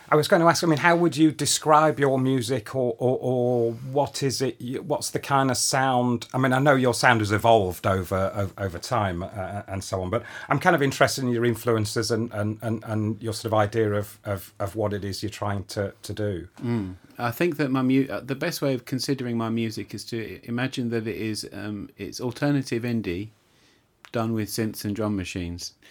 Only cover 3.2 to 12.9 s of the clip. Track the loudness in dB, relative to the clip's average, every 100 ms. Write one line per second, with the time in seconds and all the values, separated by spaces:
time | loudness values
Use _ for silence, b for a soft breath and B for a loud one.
3.2 | 0 2 2 2 0 -2 -4 -2 -2 0
4.2 | -2 0 -2 -4 -8 -8 -4 -4 -4 -6
5.2 | 0 2 2 2 0 2 2 2 2 0
6.2 | -2 0 2 4 6 6 4 4 6 6
7.2 | 4 4 6 6 4 0 0 0 0 0
8.2 | 0 -2 -6 -4 -6 -6 -4 0 0 -2
9.2 | -6 -8 -8 -8 -8 -8 -4 -4 -2 -4
10.2 | B B B 2 4 4 4 4 2 4
11.2 | 0 2 2 2 2 2 2 -2 0 0
12.2 | 0 -2 -4 -4 -4 -4 -4